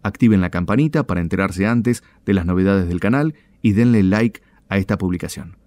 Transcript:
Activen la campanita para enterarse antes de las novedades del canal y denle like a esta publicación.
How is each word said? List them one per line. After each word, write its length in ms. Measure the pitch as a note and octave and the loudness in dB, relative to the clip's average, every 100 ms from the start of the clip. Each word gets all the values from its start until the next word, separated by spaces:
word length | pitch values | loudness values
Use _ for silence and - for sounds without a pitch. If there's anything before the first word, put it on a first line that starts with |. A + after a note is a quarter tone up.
Activen 380 | G2+ - A#2+ G2+ | -8 0 4 4
la 120 | F2+ | 2
campanita 540 | F2 F2 A2 D#3 D3+ - | -2 -2 0 0 -2 -2
para 140 | F2 | -4
enterarse 480 | E2+ F#2 G2 F2 G#2 | -2 -2 -4 -2 0
antes 360 | A#2+ A#2 A#2+ _ _ - | 0 0 -2 _ _ -2
de 80 | |
las 120 | G2 E2+ | 0 2
novedades 420 | F2+ F#2+ G2 F2 | 0 2 2 0
del 140 | F2 | -2
canal 340 | G2 C3+ D#3 D3+ _ _ | 0 0 -2 -6 _ _
y 120 | A2+ | 0
denle 300 | G2+ B2 A2+ | 2 4 4
like 380 | F#2+ G#2 A#2 - _ _ _ | 4 2 0 -4 _ _ _
a 80 | G2 | -4
esta 200 | F#2+ G#2 | -2 -2
publicación. 600 | F#2+ F2+ - - E2+ F#2 | -2 -4 -8 -12 -16 -20